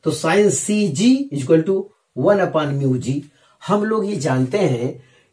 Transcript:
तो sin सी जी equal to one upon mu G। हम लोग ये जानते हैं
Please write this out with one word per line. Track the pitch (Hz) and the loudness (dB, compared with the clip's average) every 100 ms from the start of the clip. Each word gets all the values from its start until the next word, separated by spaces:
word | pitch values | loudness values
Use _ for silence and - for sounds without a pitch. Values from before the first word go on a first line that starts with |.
तो | 160 | -6
sin | - 160 190 208 | -4 0 2 2
सी | 135 - 208 202 | 2 -2 0 0
जी | 135 233 269 277 | 2 2 2 0
equal | 147 127 160 175 | -6 2 2 4
to | 190 - _ _ - | -2 -4 _ _ -2
one | 165 202 | 2 2
upon | 175 160 147 | 2 -2 -2
mu | 139 135 127 | -2 0 -2
G। | - 143 - _ _ _ | -2 -6 -8 _ _ _
हम | - 208 | -4 -2
लोग | 208 220 196 | 0 -2 -2
ये | 202 | -4
जानते | 139 131 131 202 | -2 0 0 0
हैं | 175 120 127 - - _ _ | 0 0 -4 -8 -16 _ _